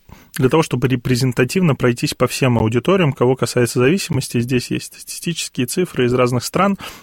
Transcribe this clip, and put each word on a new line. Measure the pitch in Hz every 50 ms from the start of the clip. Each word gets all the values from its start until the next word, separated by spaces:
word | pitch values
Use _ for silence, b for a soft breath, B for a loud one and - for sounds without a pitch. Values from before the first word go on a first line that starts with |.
| _ - b b b b b
для | - 131 131
того, | - 160 156
чтобы | - - 123 135 123
репрезентативно | 127 123 - 127 127 120 131 127 120 - 131 131 - 190 185 165 165
пройтись | - - 123 120 - - 135 -
по | - 131 123
всем | - - 139 127 120 113
аудиториям, | 110 110 117 120 - 175 190 190 175 139 127
кого | - 123 123 131 -
касается | - - - 127 120 - - 127
зависимости, | 123 135 175 196 - - 147 131 - - - 120
здесь | 120 123 135 120 - -
есть | 123 123 - -
статистические | - - - - - - - 175 165 - - - - - 123
цифры | - - - 185 - - 139 127
из | 120 123
разных | 127 127 123 127 120 -
стран, | - - 175 185 202 196 - B B B B